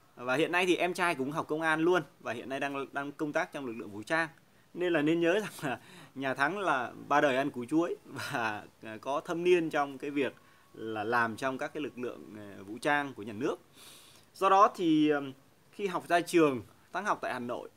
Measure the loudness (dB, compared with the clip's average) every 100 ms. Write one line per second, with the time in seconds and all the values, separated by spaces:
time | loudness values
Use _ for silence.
0 | _ -10 -2 2 2 2 2 2 2 2
1 | 0 0 -2 -4 -4 -2 0 2 4 4
2 | 0 _ -8 -8 -6 -4 -4 -4 -6 -6
3 | -8 -6 -2 -2 -2 -6 -8 -8 -10 -12
4 | -2 -2 -2 -8 _ _ _ -4 0 2
5 | 2 2 4 2 -2 -6 -6 -6 -10 -20
6 | -18 -6 -4 2 0 2 0 0 -2 -8
7 | 2 4 6 2 0 -4 0 0 0 -4
8 | -10 -10 -6 -2 -2 -4 -12 _ -14 -12
9 | -6 -6 -4 0 6 6 4 0 -2 -4
10 | -4 0 -2 -2 -20 _ _ -12 -8 -6
11 | 0 2 2 0 -4 -4 -6 -6 -8 -6
12 | -8 -10 -16 -16 -16 -16 -14 -4 0 0
13 | -2 -8 -10 -4 -4 -4 _ -20 -20 -20
14 | -20 -20 _ -2 4 8 6 4 2 4
15 | 4 2 -4 -14 -20 _ _ -6 -4 -4
16 | 0 0 4 6 6 4 -6 -20 _ -6
17 | -2 -2 -2 -6 -6 -8 -10